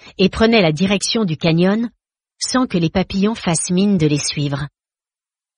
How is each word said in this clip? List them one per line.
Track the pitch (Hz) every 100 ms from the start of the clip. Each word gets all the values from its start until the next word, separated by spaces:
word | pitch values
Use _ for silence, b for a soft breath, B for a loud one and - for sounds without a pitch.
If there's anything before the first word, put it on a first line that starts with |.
| B -
et | 190
prenaient | - 226 233
la | 165
direction | 151 190 196 - 233
du | 190 151
canyon, | 165 165 185 214 233 - _ _ _ _
sans | - 254 254
que | 180
les | 160
papillons | 190 180 196 202
fassent | 226 190 160 -
mine | 180 202 190
de | 156
les | 147
suivre. « | - 151 143 139 143 - _ _ _ _ _ _ _